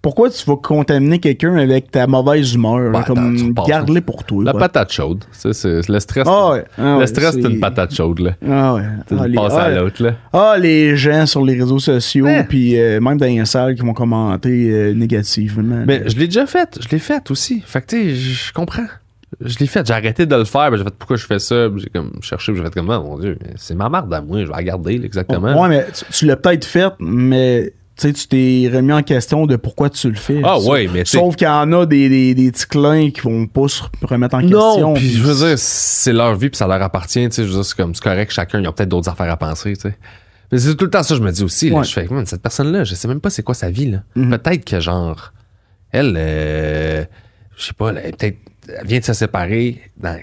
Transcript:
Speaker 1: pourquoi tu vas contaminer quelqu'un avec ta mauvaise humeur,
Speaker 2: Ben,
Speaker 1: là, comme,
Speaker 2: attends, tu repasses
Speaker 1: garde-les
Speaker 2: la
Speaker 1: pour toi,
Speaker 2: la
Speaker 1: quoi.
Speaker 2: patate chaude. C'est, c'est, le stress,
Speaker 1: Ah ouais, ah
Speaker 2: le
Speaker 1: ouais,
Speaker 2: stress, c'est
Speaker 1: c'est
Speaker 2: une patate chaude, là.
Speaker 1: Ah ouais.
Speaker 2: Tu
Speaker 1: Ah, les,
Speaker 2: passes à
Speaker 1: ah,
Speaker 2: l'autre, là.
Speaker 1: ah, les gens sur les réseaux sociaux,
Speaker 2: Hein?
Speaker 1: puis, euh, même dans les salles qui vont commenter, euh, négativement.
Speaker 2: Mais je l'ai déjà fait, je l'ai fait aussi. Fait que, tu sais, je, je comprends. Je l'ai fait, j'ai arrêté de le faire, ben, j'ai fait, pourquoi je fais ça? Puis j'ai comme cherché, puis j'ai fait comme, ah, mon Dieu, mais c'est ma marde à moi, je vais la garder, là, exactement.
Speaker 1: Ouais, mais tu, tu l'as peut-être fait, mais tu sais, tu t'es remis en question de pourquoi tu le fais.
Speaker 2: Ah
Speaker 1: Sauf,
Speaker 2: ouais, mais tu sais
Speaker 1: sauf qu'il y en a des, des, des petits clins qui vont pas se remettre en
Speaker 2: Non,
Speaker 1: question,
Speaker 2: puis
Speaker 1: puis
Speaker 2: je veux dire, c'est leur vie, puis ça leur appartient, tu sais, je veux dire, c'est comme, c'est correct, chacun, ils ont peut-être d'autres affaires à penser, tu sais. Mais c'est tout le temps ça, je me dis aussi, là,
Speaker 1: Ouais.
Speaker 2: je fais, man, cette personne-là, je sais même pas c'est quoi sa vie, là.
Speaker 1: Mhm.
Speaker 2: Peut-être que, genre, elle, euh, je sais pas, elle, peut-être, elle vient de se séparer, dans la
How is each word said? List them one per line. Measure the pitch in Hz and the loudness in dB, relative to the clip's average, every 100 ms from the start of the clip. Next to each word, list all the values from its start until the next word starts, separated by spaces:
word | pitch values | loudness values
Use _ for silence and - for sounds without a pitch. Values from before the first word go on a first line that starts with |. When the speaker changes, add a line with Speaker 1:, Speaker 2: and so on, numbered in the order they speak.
Speaker 1:
pourquoi | 151 143 247 | 0 2 2
tu | - - | 2 -2
vas | 143 | -2
contaminer | - 151 143 143 143 170 | 0 0 2 2 4 2
quelqu'un | 160 131 170 175 | 2 0 0 2
avec | 135 131 - | 4 2 0
ta | 135 127 | 0 2
mauvaise | 131 131 151 135 120 | 4 4 2 2 2
humeur, | 113 120 120 | 2 0 0
Speaker 2:
Ben, | 110 | 0
Speaker 1:
là, | 117 | 0
comme, | 123 | 0
Speaker 2:
attends, | 120 120 | 2 0
tu | 120 | 0
repasses | 120 127 | 0 0
Speaker 1:
garde-les | 151 147 170 | 0 2 0
Speaker 2:
la | |
Speaker 1:
pour | 170 - - | 0 -10 -6
toi, | 101 | -2
Speaker 2:
la | 110 | 0
Speaker 1:
quoi. | 120 | 2
Speaker 2:
patate | 180 139 98 | 2 2 0
chaude. | - 73 92 - | -2 -4 -6 -10
C'est, | - - | -6 -4
c'est, | 110 98 82 87 | -2 0 0 0
le | 104 | -2
stress, | - 135 135 | 0 0 2
Speaker 1:
Ah | 196 185 | 4 2
ouais, | 135 - - | 0 -4 -2
ah | 135 139 | 2 2
Speaker 2:
le | |
Speaker 1:
ouais, | 127 | 2
Speaker 2:
stress, | 120 156 135 | 2 0 2
c'est | |
Speaker 1:
c'est | 123 | 0
Speaker 2:
une | 107 | 0
patate | 101 - 87 - | -2 -2 -2 0
chaude, | 82 85 | -2 0
là. | 87 90 - | -2 -2 -2
Speaker 1:
Ah | 139 135 | 2 2
ouais. | 117 104 107 - | 0 -2 -6 -4
Speaker 2:
Tu | 98 | -2
Speaker 1:
Ah, | 120 | 0
les, | 120 | 0
Speaker 2:
passes | 104 | 2
à | - | 2
Speaker 1:
ah, | - | 2
Speaker 2:
l'autre, | 90 92 - | 0 -2 0
là. | 117 117 - | -2 -2 -2
Speaker 1:
ah, | 175 214 202 | 2 4 4
les | 175 156 151 143 | 4 4 4 4
gens | 143 151 156 | 2 4 2
sur | 143 135 | 2 2
les | 123 | 2
réseaux | 123 135 | 2 2
sociaux, | 135 127 - 139 139 | 2 0 2 2 4
Speaker 2:
Hein? | 156 - | 2 2
Speaker 1:
puis, | 139 120 120 | 2 2 4
euh, | 117 107 | 2 2
même | 120 147 | 0 2
dans | 127 | 2
les | 117 110 | 0 0
salles | 127 131 127 | 0 0 -2
qui | |
vont | 120 | -4
commenter, | 110 120 113 107 95 123 123 117 | -2 0 0 0 -2 0 0 2
euh, | 107 104 | 2 0
négativement. | 107 113 110 101 - 107 107 110 120 113 | 0 0 0 -2 -4 -4 -2 -2 0 0
Speaker 2:
Mais | 135 107 | 0 0
je | 110 | -2
l'ai | 170 | 0
déjà | 208 277 | 0 0
fait, | 359 349 - | -2 -2 -6
je | - | -4
l'ai | 156 | -4
fait | - 294 - | -2 -6 -4
aussi. | 139 - 240 - | -6 -4 -6 -4
Fait | 131 | -8
que, | - | -4
tu | 233 | -2
sais, | 196 127 | -2 -2
je, | 131 127 - | -4 -6 -8
je | |
comprends. | - 170 - 233 - _ _ _ - | -6 -6 -6 -10 -14 _ _ _ -14
Je | 123 117 | -10 -4
l'ai | 139 | -2
fait, | 127 117 | 0 0
j'ai | |
arrêté | 110 110 110 165 | 0 -2 0 2
de | 131 | 2
le | |
faire, | 107 139 147 | 2 2 2
ben, | 110 | 0
j'ai | |
fait, | 98 - | -4 -8
pourquoi | - 120 | -4 -4
je | - | -2
fais | 101 | -4
ça? | - 120 117 | 0 0 0
Puis | 101 | -2
j'ai | - | -8
comme | 87 69 - | -8 -8 -12
cherché, | - - - | -10 -8 -4
puis | 92 | -4
j'ai | 82 | -4
fait | |
comme, | 92 85 | -4 -4
ah, | 113 | -4
mon | 73 73 | -6 -8
Dieu, | 98 80 | -8 -8
mais | - - | -12 -16
c'est | - | -10
ma | 85 110 | -4 -2
marde | 180 180 | -2 -4
à | 151 | -8
moi, | 147 202 | -4 -4
je | 82 | -4
vais | |
la | - | -4
garder, | 90 92 82 120 | -6 -4 -4 -4
là, | 113 | -4
exactement. | 98 90 87 104 143 | -6 -2 -2 2 4
Speaker 1:
Ouais, | 180 | 4
mais | 147 - | 2 0
tu, | - - | -10 -8
tu | - 151 | 0 0
l'as | 131 | 2
peut-être | 185 165 - | 2 0 0
fait, | 175 190 190 | 0 0 -2
mais | 82 120 127 131 127 120 110 _ _ - | -4 0 2 4 4 2 0 _ _ -2
tu | 147 | -2
sais, | |
tu | 143 - | -2 0
t'es | 135 127 127 123 127 | 2 4 4 2 2
remis | 135 | 2
en | 151 | 2
question | 143 131 - 151 151 | 2 -2 0 0 2
de | 120 | 0
pourquoi | 120 - 143 | -2 -2 -2
tu | - 127 | 0 -4
le | 104 | -2
fais. | - 147 | -4 0
Speaker 2:
Ah | 151 180 | 2 2
Speaker 1:
Sauf, | 104 | 2
Speaker 2:
ouais, | 139 95 | 2 0
mais | 90 | -2
tu | 87 | 0
sais | 170 | 2
Speaker 1:
sauf | 175 160 | 2 2
qu'il | 160 | 2
y | |
en | 147 147 | 2 4
a | 175 170 | 4 4
des, | 143 135 | 4 4
des, | 131 127 | 4 4
des | 127 131 | 4 2
petits | 120 - | 0 -2
clins | 147 147 156 151 | 2 4 4 2
qui | - | 0
vont | 120 113 113 | -4 -2 -2
pas | 135 139 | 0 0
se | - - - | -2 -10 -8
remettre | - 123 123 131 | -2 0 0 2
en | |
Speaker 2:
Non, | 175 208 220 | 4 6 6
Speaker 1:
question, | 208 156 147 | 4 2 2
Speaker 2:
puis | 131 | 2
Speaker 1:
puis | 120 | 2
Speaker 2:
je | |
veux | 131 139 165 | 2 2 2
dire, | 139 | 2
c'est | - - - - 131 | -2 -2 -2 0 2
leur | 117 120 101 | 2 2 2
vie, | 135 | -2
puis | - | -2
ça | 95 | 0
leur | 95 | 0
appartient, | 95 92 85 123 120 | 0 -4 -4 -2 -2
tu | 113 | -2
sais, | |
je | 104 | -2
veux | 95 | -2
dire, | 98 | -4
c'est | - | -4
comme, | 87 82 | -4 -2
c'est | |
correct, | 107 95 104 | -2 -2 -2
chacun, | - 87 104 | -4 -4 -2
ils | 87 | -2
ont | |
peut-être | - 98 | -2 -2
d'autres | 90 85 | 0 -2
affaires | 82 85 | -4 -4
à | 82 | -4
penser, | 80 78 101 | -6 -6 -8
tu | 98 104 | -6 -8
sais. | 104 - - _ _ _ | -10 -18 -20 _ _ _
Mais | 127 | 0
c'est | 131 151 | 0 0
tout | 190 | 0
le | |
temps | 196 | 0
ça, | 151 143 | 0 0
je | |
me | 101 | 0
dis | 85 | 0
aussi, | 95 - 160 | -2 0 0
là, | 160 | 0
Speaker 1:
Ouais. | |
Speaker 2:
je | 123 | 0
fais, | - 87 | -4 -4
man, | 135 101 | -6 -6
cette | 90 | -6
personne-là, | 113 - 143 190 | -6 -2 -2 0
je | 117 92 | -2 -4
sais | 113 | -6
même | 139 | -4
pas | 104 | -4
c'est | - | -4
quoi | 107 123 | -6 -4
sa | 90 | -4
vie, | 98 139 | -2 -2
là. | 98 - 123 | -4 -4 -2
Speaker 1:
Mhm. | 127 117 | 0 2
Speaker 2:
Peut-être | 165 175 - | 0 -2 -2
que, | 92 | -4
genre, | 82 90 85 78 - _ _ _ _ _ _ | -2 -2 -4 -8 -14 _ _ _ _ _ _
elle, | 120 143 85 | -2 0 0
euh, | 80 78 76 78 76 78 78 78 80 - _ _ - - | -2 -2 -2 -4 -4 -4 -4 -4 -8 -14 _ _ -20 -14
je | - | -14
sais | |
pas, | - 107 | -6 -6
elle, | - 82 - | -6 -12 -6
peut-être, | 104 98 - _ - - | -6 -6 -20 _ -20 -14
elle | 95 | -4
vient | 120 | -2
de | |
se | 117 | -2
séparer, | 110 110 95 90 110 120 123 - - | -2 -2 -2 -2 -2 -2 -6 -18 -12
dans | 87 | -10
la | 82 | -10